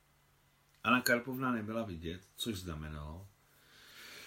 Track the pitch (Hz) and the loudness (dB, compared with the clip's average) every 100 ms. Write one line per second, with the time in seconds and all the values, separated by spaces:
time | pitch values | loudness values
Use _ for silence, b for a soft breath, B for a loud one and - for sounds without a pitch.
0 | _ _ _ _ _ _ _ _ 110 123 | _ _ _ _ _ _ _ _ 6 6
1 | 120 120 123 127 131 120 107 113 107 85 | 8 4 4 0 2 2 0 -2 -2 -4
2 | 82 90 - - 117 95 90 76 76 76 | -4 -6 -10 -6 -2 -2 -2 -6 -6 -6
3 | 76 87 98 - B B B B B B | -8 -10 -14 -20 B B B B B B
4 | B B | B B